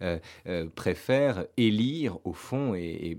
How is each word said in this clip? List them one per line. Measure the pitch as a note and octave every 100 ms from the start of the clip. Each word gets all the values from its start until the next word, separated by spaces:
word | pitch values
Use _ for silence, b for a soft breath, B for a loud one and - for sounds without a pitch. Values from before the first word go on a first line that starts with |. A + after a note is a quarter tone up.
euh, | F#2 E2+ B B E2+
euh, | F2 D#2+ -
préfèrent | A2 G#2 - C3+ C#3+ F#2+ - -
élire | A2+ G#2+ B2 D#3+ C3 F2 -
au |
fond | E2+ - C3 C#3 F#2
et, |
et, | E2+ E2 E2